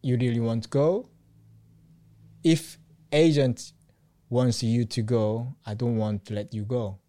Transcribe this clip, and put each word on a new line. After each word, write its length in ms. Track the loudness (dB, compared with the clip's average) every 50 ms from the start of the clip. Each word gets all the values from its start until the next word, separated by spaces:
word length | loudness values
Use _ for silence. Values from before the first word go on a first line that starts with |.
You 160 | 0 0 0 2
really 220 | 2 0 0 0
want 240 | 0 0 -2 -2 -4
to 40 | -2
go? 400 | 0 2 2 2 2 0 -4 -8 _ _ _ _ _ -20 _ -20 -20 -20 _ _ _ _ _ _ -20 _ _ _ -20 -20 -20 -20 -20 0 2
If 320 | 2 2 2 0 -10 -20 -20 -20 _ -20 _ -10 _
agent 640 | 2 4 4 4 4 4 2 2 0 -2 -8 -20 _ _ _ _ _ _ _ _ _ _ _ _
wants 340 | 0 2 2 2 0 0
you 220 | 0 0 2 2 0
to 180 | 0 -2 -4
go, 540 | -2 0 0 0 2 0 -2 -4 -6 -10 -12 _ _
I 80 | -10 -6
don't 220 | -4 -2 -2 0
want 280 | 0 -2 -2 -4 -6 _
to 80 | -6 -8
let 200 | -8 -6 -6 -8
you 80 | -8
go. 380 | -6 -4 -4 -4 -4 -6 -8 -12 _